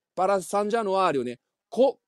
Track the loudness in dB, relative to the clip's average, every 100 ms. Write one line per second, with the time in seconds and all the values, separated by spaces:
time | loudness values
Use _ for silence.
0 | _ -2 0 0 0 -2 0 -2 0 0
1 | 2 0 -4 -8 _ _ _ 0 2 0